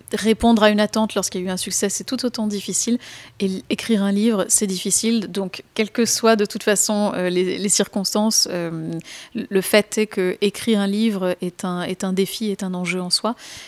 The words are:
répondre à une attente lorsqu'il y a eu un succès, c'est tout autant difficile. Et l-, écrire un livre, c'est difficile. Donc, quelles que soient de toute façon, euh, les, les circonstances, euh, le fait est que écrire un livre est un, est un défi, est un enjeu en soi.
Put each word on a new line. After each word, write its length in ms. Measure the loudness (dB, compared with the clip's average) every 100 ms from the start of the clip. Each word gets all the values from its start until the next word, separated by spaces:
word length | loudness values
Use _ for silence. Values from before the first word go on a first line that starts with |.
| -8
répondre 480 | -2 0 4 4 6
à 80 | 6
une 100 | 4
attente 360 | 2 2 0 0
lorsqu'il 260 | -2 -4
y 20 | -4
a 20 |
eu 20 |
un 80 | -4
succès, 320 | -4 -2 -2
c'est 140 | -2
tout 220 | -6 -4 -2
autant 200 | -2 -2
difficile. 540 | -4 -4 -2 0 -2 -4 -18 -16 -4
Et 60 | -2
l-, 160 | -2 -4
écrire 340 | -4 0 2
un 80 | 2
livre, 340 | 2 2 2 2
c'est 180 | 0 0
difficile. 640 | -2 -2 0 2 0 -2
Donc, 320 | -4 -6 -8 -8
quelles 180 | -4 -2
que 140 | 0 0
soient 300 | 2 4 4
de 100 | 2
toute 180 | -2
façon, 500 | 0 2 2 2 0 0
euh, 140 | 0
les, 280 | 0 0 0
les 120 | 0
circonstances, 800 | 2 0 -2 -2 0 2 2 0
euh, 400 | -2 -4 -6 -6 -8 -10 -16 -10
le 280 | -8 -2 0
fait 360 | 4 4 4 0
est 100 | -2
que 300 | 0 -2 2
écrire 380 | 0 0 2 2
un 60 | 2
livre 480 | 2 2 2 0 -2
est 240 | -4 -6 -4
un, 180 | -4
est 200 | -4 -4
un 100 | -2
défi, 380 | 0 -2 -2 -4
est 100 | -4
un 140 | -4 -4
enjeu 260 | -4 -4
en 80 | -2
soi. 260 | -2 -2 -4 -10 -18